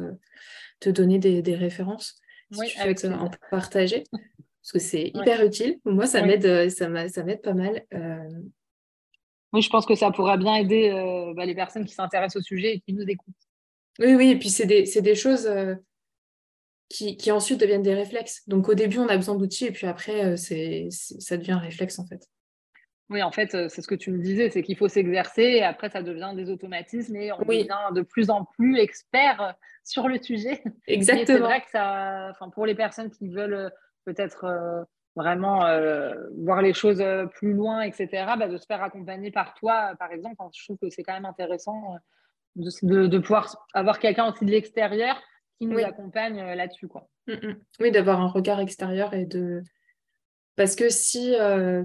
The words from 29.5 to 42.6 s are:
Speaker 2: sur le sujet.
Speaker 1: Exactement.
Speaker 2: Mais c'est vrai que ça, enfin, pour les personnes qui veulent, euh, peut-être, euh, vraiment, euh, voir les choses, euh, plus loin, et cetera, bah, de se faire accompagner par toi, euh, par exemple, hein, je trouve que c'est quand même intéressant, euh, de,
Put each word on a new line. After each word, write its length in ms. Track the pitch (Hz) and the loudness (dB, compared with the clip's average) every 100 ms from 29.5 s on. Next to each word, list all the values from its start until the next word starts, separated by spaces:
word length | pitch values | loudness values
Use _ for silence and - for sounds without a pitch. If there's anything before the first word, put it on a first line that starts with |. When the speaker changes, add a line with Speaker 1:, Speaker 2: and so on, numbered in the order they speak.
| 180 _ - | -8 _ -20
Speaker 2:
sur 240 | - 269 254 | -10 -2 -2
le 140 | 247 | -2
sujet. 420 | - 220 233 294 214 - - | -4 -6 -4 -6 -8 -10 -2
Speaker 1:
Exactement. 320 | 208 196 233 | 2 4 4
Speaker 2:
Mais 60 | 233 | 6
c'est 140 | 254 | 4
vrai 220 | 233 254 | 4 0
que 80 | - | 0
ça, 580 | 220 196 196 196 196 190 | -2 -2 -2 -4 -8 -10
enfin, 180 | 190 185 | -14 -12
pour 160 | - 214 | -4 -2
les 100 | 208 | -2
personnes 340 | 214 226 220 | -4 -6 -14
qui 180 | - 190 | -12 -10
veulent, 240 | 185 208 | -6 -6
euh, 160 | 196 190 - _ _ - | -6 -8 -14 _ _ -10
peut-être, 380 | 196 196 - 180 | -6 -6 -6 -6
euh, 380 | 175 170 170 170 _ _ - | -4 -4 -8 -10 _ _ -4
vraiment, 500 | 160 180 196 196 170 | -2 0 2 2 4
euh, 480 | 160 156 147 143 113 - - | 4 2 0 -4 -8 -10 -6
voir 240 | 165 185 | 0 4
les 120 | 196 | 4
choses, 260 | 180 208 196 | 4 4 4
euh, 240 | 190 190 185 | 2 0 -4
plus 260 | - 208 | -4 0
loin, 280 | 202 214 220 | 0 0 -2
et 80 | 214 | -4
cetera, 420 | - 185 190 190 240 | -4 -6 -4 -2 -2
bah, 120 | 196 | -2
de 100 | 180 | -4
se 80 | - | -8
faire 180 | 202 | -6
accompagner 480 | 190 196 180 190 202 | -6 -8 -12 -12 -6
par 220 | 196 180 | -4 -4
toi, 380 | - 220 226 202 | -4 0 0 0
euh, 40 | 180 | -6
par 160 | 170 | -10
exemple, 240 | 170 214 214 | -10 -12 -14
hein, 100 | 180 | -16
je 100 | - - | -16 -14
trouve 120 | 196 | -10
que 120 | 180 | -8
c'est 140 | - | -8
quand 100 | 175 | -10
même 120 | 190 196 | -10 -10
intéressant, 680 | 180 175 175 208 214 202 | -8 -6 -6 -8 -10 -12
euh, 40 | 175 _ _ _ _ _ | -14 _ _ _ _ _
de, 120 | 180 | -10